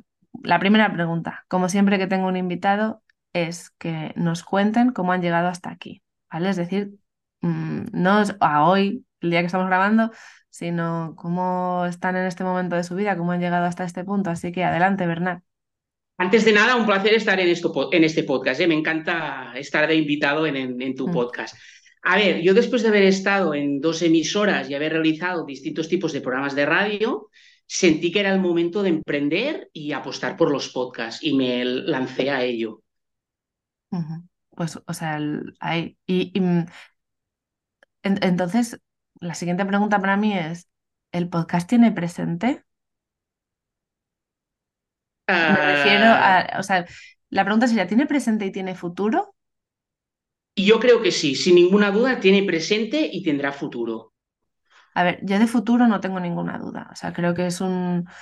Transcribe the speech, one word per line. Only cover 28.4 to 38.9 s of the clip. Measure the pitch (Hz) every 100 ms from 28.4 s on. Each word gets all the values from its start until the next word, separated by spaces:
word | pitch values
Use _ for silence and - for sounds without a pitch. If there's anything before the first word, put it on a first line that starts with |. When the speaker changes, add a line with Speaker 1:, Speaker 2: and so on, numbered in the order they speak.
Speaker 2:
momento | 185 170 170 208
de | 196
emprender | 156 - 147 143 170 269 320 -
y | 165 147
apostar | 135 139 127 131 -
por | 160
los | 135 -
podcasts | 131 123 - 113 -
y | 156 135
me | 127 123
lancé | 123 131 - 139 131 - 131
a | 139
ello. | 127 117 110 107 _ _ _ _ _ _ _ _ _ _ _
Speaker 1:
Ujú. | 180 156 160 175 _ _ -
Pues, | 170 - -
o |
sea, | 170 160 151
el, | 147 147 - -
hay, | - 165 160 - -
y, | 185 180
y, | 196
mm, | 185 175 165 - - _ _ _ _ _ _ _ _ _ _ _
en-, | 202 196
entonces, | 185 180 180 226 240 - _